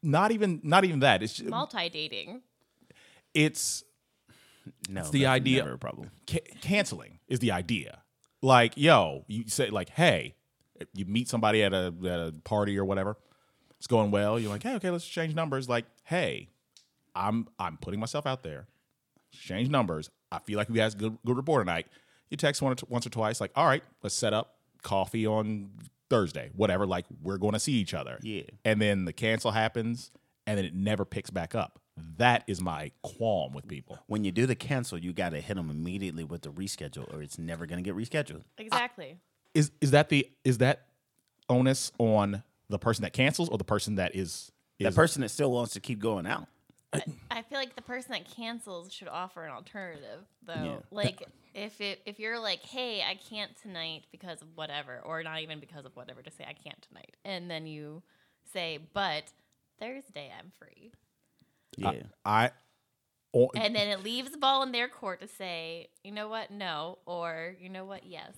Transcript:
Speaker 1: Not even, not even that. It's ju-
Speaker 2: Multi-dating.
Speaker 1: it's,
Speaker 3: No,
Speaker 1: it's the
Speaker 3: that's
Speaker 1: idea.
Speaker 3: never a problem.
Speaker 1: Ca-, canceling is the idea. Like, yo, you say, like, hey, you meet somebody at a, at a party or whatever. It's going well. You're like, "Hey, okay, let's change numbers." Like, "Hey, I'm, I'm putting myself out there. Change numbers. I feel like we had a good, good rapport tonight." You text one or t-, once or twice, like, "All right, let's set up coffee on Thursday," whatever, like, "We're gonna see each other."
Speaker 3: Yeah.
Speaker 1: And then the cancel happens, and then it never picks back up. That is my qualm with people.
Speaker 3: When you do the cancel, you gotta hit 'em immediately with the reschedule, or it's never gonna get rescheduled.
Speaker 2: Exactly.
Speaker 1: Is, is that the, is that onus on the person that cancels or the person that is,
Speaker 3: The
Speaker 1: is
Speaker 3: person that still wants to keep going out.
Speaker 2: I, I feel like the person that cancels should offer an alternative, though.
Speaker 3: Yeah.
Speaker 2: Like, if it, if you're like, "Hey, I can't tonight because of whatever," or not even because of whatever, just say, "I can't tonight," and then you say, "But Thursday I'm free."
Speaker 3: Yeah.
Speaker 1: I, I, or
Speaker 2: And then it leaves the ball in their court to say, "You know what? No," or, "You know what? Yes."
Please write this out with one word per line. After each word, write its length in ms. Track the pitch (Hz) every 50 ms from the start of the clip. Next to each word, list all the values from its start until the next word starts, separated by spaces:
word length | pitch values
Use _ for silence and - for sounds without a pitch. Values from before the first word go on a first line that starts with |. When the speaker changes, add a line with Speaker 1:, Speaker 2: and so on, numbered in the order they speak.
| -
Speaker 1:
Not 280 | 156 143 160 196 214 233
even, 280 | 214 208 196 175 147 -
not 200 | 151 156 190 190
even 140 | 190 165 139
that. 220 | 131 139 110 92 107
It's 100 | 110 -
ju- 100 | - - -
Speaker 2:
Multi-dating. 920 | 233 233 285 - - 214 170 175 - 156 156 156 - 101 82 - 196 254 247 _ _ _ _ _ _ _ _ _ - _ - - - - _ _ _
Speaker 1:
it's, 500 | 151 151 156 151 - - - - - - _ _ _ _ _ _ _ _ _ - _ _ _ _ _ _ - - _ - -
Speaker 3:
No, 120 | 95 95
Speaker 1:
it's 100 | 85 76
the 120 | 107 139 135
Speaker 3:
that's 80 | 131
Speaker 1:
idea. 320 | 131 131 120 131 131 131 -
Speaker 3:
never 120 | 71 64
a 40 | 62
problem. 320 | - - - - - - - - _
Speaker 1:
Ca-, 140 | - - 160 - - - -
canceling 580 | - 127 196 208 196 - - 80 62 50 - - _ _
is 100 | 131 123
the 140 | 123 117 98
idea. 500 | 87 90 87 117 92 69 - - - _ _ _ _ _ _ _ _ -
Like, 300 | 131 131 123 117 117 -
yo, 480 | - 143 160 160 120 92 78 71 69 - -
you 160 | 107 110 117 110
say, 220 | - - 113 104
like, 180 | 107 104 90 -
hey, 440 | - - 165 170 117 82 - - - _ _ _ _ _ _ _ _ - - - _
you 100 | 95 98
meet 220 | 90 101 117 123 -
somebody 340 | - 120 120 107 107 110 104
at 100 | 98 95
a, 220 | 95 92 90 85 85 92
at 160 | 92 90 85
a 140 | 85 80 78 76 -
party 340 | - 110 104 104 101 101 98
or 60 | 98
whatever. 320 | 95 98 98 95 101 107 - _ _ _ _ _ _ _ _ _ _ _ _
It's 80 | -
going 240 | - 120 113 107 104 104
well. 260 | 101 101 104 110 117
You're 120 | 113 104
like, 120 | 101 104 -
"Hey, 120 | 226 269
okay, 140 | 214 180 185
let's 140 | 175 170 170
change 280 | - - 175 165 160 151
numbers." 340 | 160 165 156 139 135 131 123
Like, 180 | 120 117 117 _ _ _ _
"Hey, 460 | - 160 180 165 98 65 57 - - _ _ _ _ _ - _ _ _ _ _ _ _
I'm, 320 | - 95 104 107 117 113 - _ _
I'm 180 | 95 87 80 73
putting 200 | - - 95 104
myself 280 | 110 117 - 147 147
out 180 | 143 131 131 -
there. 240 | 82 76 69 - - _ _ _ _ _ _ _ _ _ _ _ _ -
Change 360 | - - - - 101 120 135
numbers. 400 | 147 135 117 92 82 78 76 - _ _ _ _
I 80 | - 80
feel 180 | - - 104
like 120 | 104 104 104
we 100 | 117 113
had 160 | 110 110 107
a 20 |
good, 220 | 101 104 110 110 117 _
good 100 | 117 123
rapport 240 | 123 135 147 160 135
tonight." 260 | 104 90 85 82 85 _ _ - _ _ _ _ _ _
You 60 | -
text 260 | 147 - 147 147 - 147
one 100 | 135 127
or 20 |
t-, 100 | 123 - -
once 180 | 120 120 117
or 40 | 120
twice, 300 | - 117 110 107 110 -
like, 100 | 107 98 _
"All 100 | 131 160
right, 160 | 160 131 151 - - _ _ -
let's 100 | 104 -
set 180 | - - 110 104
up 220 | 107 - _ _ _ _ _ _ _ -
coffee 440 | - - 98 95 - - 113 110
on 440 | 110 107 110 107 107 110 104 98 98 101 107 107 - _ _ _ _
Thursday," 400 | 135 113 101 82 71 73 62 - 82
whatever, 320 | 90 107 113 90 92 101
like, 200 | 95 92 90 90 _ - - 76
"We're 160 | 90 98 95
gonna 200 | 95 107 104 107
see 140 | - - 143
each 200 | 120 101 - -
other." 280 | 85 67 62 62 55 -
Speaker 3:
Yeah. 200 | 110 107 95 - - - - _
Speaker 1:
And 160 | 110 110 104
then 240 | 110 104 101 98 92
the 80 | 85 80
cancel 380 | - 117 110 113 110 - 117
happens, 600 | 104 113 110 110 - 120 110 113 117 120 - - _ _ _ _ _ _ _
and 120 | - 107 101
then 60 | 95
it 100 | 85 82
never 280 | 92 98 107 107 104 101
picks 260 | - - 104 95 -
back 260 | - 92 85 82 -
up. 240 | 113 - - _ - _ _ _ - 80 80 80 78
That 260 | 120 123 120 113 -
is 140 | - 101 85
my 320 | 92 90 82 76 78 71 _ _ _
qualm 500 | - - - 113 113 104 90 73 65 67
with 140 | 71 67
people. 320 | - 76 71 - _ - - -
Speaker 3:
When 160 | - 104 107 104
you 80 | 98
do 160 | 87 104 120
the 80 | 127 123
cancel, 420 | - - 123 143 131 120 - -
you 160 | 85 85 90 87
gotta 280 | 80 95 87 80 76
hit 180 | 85 - 104 95
'em 120 | 85 78
immediately 520 | 73 76 82 87 90 101 98 92 78 82 82
with 200 | 73 85 82 -
the 80 | 73
reschedule, 640 | 71 80 95 98 - - - 71 65 71 65 - -
or 80 | 76
it's 160 | 76 71 -
never 300 | - 82 82 85 80 85
gonna 160 | 78 85 87 90
get 140 | 98 92
rescheduled. 460 | 95 117 120 - 156 143 139 73 78 - _ _ -
Speaker 2:
Exactly. 580 | 220 220 226 247 240 247 - - 160 135 156 180 _ _ _ _ _ _ _
Speaker 1:
Is, 180 | 156 151 147 - _
is 100 | - 139
that 180 | 131 147 151 -
the, 220 | 156 143 131 - _ _ _
is 140 | 135 127 110
that 280 | 127 127 139 - _ _ _ _ _ _ _ _ _ _ _ _ _ _
onus 400 | 123 123 127 131 135 131 - - _ -
on 460 | 120 113 107 107 101 101 101 101 - _ _ _ _ _
the 80 | 104 98
person 240 | - 123 113 110 107
that 100 | 90 -
cancels 380 | - 131 139 143 - 170 165
or 80 | - 104
the 60 | 92
person 320 | - 107 104 - - 107
that 180 | 98 92 87 -
is, 340 | 92 95 82 - - - - _ _ _ _ _ _
Speaker 3:
The 80 | 101
Speaker 1:
is 80 | 95 92
Speaker 3:
person 260 | - 160 170 - 143
that 80 | 131 107
still 240 | - - 147 139 123
wants 220 | 120 120 113 -
to 60 | 101
keep 180 | - - 127 104
going 260 | 101 117 110 98 82
out. 200 | 92 143 - - - _ _ _ _ _ _ _ _ -
Speaker 2:
I, 80 | - - - - - - -
I 120 | 240 233 226
feel 160 | _ 285 269
like 180 | 269 247 -
the 60 | - 233
person 300 | - 247 254 254 - 254
that 140 | 190 170 - -
cancels 560 | - 233 226 233 233 233 208 190 175 170 190 -
should 140 | - 202 185
offer 360 | - 165 180 185 - 175 165
an 60 | 156
alternative, 720 | 135 110 175 - - 214 190 180 165 147 139 107 107 151 196 _ _ _ _
though. 80 | - 165
Speaker 3:
Yeah. 220 | 160 151 147 143 - - -
Speaker 2:
Like, 320 | - 208 202 214 190 - - - _ _ _ _ _
if 280 | 202 196 214 214 - 208
it, 180 | 202 190 - _
if 120 | - 208 -
you're 200 | 214 220 233 233
like, 220 | 226 208 185 175 -
"Hey, 400 | - - 254 254 247 220 202 -
I 120 | - 190 196 - -
can't 220 | 226 214 208 - - -
tonight 440 | - 214 185 170 160 165 160 156 _ _
because 300 | - - - 180 165 156
of 80 | 147 160 165
whatever," 460 | 165 156 151 143 147 147 139 123 123 -
or 180 | - 160 160 165
not 180 | 160 156 160 160
even 180 | 160 156 151
because 240 | 143 - 165 151 139
of 100 | 135 _
whatever, 260 | 123 123 - 127 - 127
just 160 | 147 - -
say, 60 | 139 -
"I 60 | 147
can't 260 | - _ 151 - _ - _
tonight," 260 | _ - - - _ _ _
and 280 | 196 196 180 175 175
then 160 | 170 160 160
you 360 | 160 156 151 151 147 151 165 - _ _ _ _ _ _ _ _ - -
say, 240 | 190 175 165 160 147 160 160 _
"But 300 | 202 196 185 156 151 151 - _ _ _ _ _ _ _ _ _ _
Thursday 540 | 214 226 262 277 269 _ 208 - 143 135 - -
I'm 120 | - 180 190 _
free." 340 | - - _ _ - 233 _ _ _ _ _ _ _ _ _ _ _ _ _ _ _ _ -
Speaker 3:
Yeah. 260 | - 95 98 92 - - - _ _ _
Speaker 1:
I, 200 | 101 107 110 113
I, 40 | 127 - _ _ _ _ _ _ _ _ _ _ _ _ _ _ _ -
or 180 | - 123 - -
Speaker 2:
And 200 | - 220 214 233
then 120 | 214 208 208
it 140 | 202 190 190
leaves 280 | 220 233 247 262 269
the 80 | 302 294
ball 240 | 285 269 269 269 269
in 100 | 262 247
their 160 | 240 240 247
court 320 | - - - 202 185 175
to 80 | 196 190
say, 600 | - - 196 185 175 165 165 165 165 170 165 - _ _ _
"You 80 | 196 208
know 160 | 208 214 214
what? 220 | 220 226 208 -
No," 480 | 202 208 202 180 160 147 156 170 185 - _
or, 500 | - 175 175 170 170 160 160 165 175 185 185
"You 80 | 180 185
know 160 | 190 185 190
what? 220 | 190 196 185 -
Yes." 260 | 190 180 156 - - 196